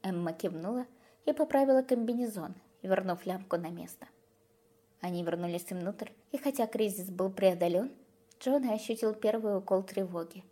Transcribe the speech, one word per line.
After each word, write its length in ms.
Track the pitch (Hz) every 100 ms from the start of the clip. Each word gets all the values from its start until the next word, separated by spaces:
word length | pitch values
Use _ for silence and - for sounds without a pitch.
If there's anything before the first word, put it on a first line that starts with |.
Эмма 300 | 190 175 170
кивнула 520 | 170 190 165 180 247 247 - - _ -
и 80 |
поправила 480 | 294 302 277 269 262
комбинезон, 720 | 262 240 233 240 240 208 160 185 _ _
вернув 420 | 185 185 185 175 190
лямку 320 | 185 190 170
на 120 | 165
место. 380 | 170 175 - - _ _ _ _ _ _ _ _ _
Они 220 | 180 175
вернулись 460 | 170 170 175 175 175
внутрь, 400 | 185 175 208 - - _
и 60 | 277
хотя 300 | 285 269 220
кризис 420 | - 214 190 185
был 220 | 180 190
преодолён, 600 | 190 190 175 175 175 262 - - _ _ _
Джона 340 | 254 277 254
ощутил 400 | 214 - 226 220
первый 440 | 214 220 220 220 196
укол 260 | 196 190
тревоги. 600 | 190 - 185 170 170 190 -